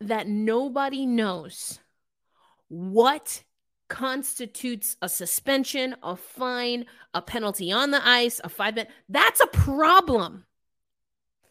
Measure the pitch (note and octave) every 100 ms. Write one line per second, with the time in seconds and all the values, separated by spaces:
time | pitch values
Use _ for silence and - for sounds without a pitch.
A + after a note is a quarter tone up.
0 | G#3 A3 G3 G#3 A3 A#3 C#4 C4+ C#4 C4+
1 | C4 A#3 G#3 F3 E3+ - - - _ _
2 | _ _ _ _ _ _ - E3+ F#3 G#3+
3 | B3+ D4 - - _ _ _ _ - -
4 | C4 C4 C4+ - A#3+ - B3+ A3 - -
5 | F#3 - F3 - C4+ C4+ C4 C#4 C4 A#3+
6 | F3 F3 - - B3+ B3 A#3+ A#3+ A#3+ -
7 | - - - A#3 G#3 G3 F3 A3 C#4+ C#4+
8 | A#3+ B3 A#3+ - E3 - G3+ A3+ A3 -
9 | - C4+ G#4+ - B4+ - C#4 C#4 D#4 F#4
10 | D#4+ A#3 E3+ F#3 - _ _ _ _ _
11 | _ _ _ _ _